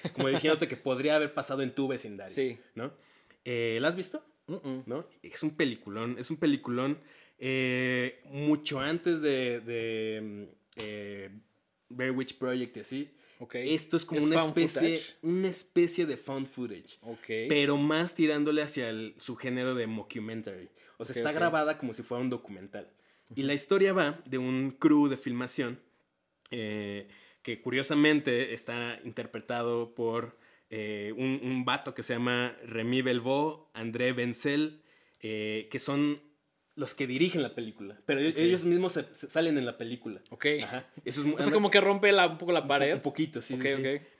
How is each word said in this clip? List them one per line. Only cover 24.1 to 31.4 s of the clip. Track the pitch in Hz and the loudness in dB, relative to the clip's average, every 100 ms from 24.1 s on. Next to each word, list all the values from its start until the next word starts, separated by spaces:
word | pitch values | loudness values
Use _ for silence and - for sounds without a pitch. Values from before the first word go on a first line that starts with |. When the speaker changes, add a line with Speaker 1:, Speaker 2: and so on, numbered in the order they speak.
| 160 131 | 0 -4
Speaker 1:
de | 127 | -4
un | 127 131 135 131 | 0 0 -2 4
crew | 156 147 143 | 6 8 6
de | 131 | 2
filmación, | 127 123 123 - 120 127 _ _ _ _ _ _ - | -4 -4 -4 -4 -4 -6 _ _ _ _ _ _ -12
eh, | 123 107 107 101 101 98 - - _ | -6 -4 -4 -6 -8 -12 -20 -20 _
que | - 113 | -10 -6
curiosamente | 127 131 135 147 151 151 143 120 131 | -2 -2 2 4 6 6 4 2 0
está | 117 - 120 120 117 | -4 -8 -6 -6 -8
interpretado | 123 120 113 113 - 120 117 117 117 - | -10 -10 -10 -10 -6 -4 -2 -2 -4 -4
por, | 113 117 117 - _ _ _ | -2 -2 -6 -12 _ _ _
eh, | 113 107 104 104 110 | -8 -6 -6 -6 -2
un, | 131 135 | -2 -2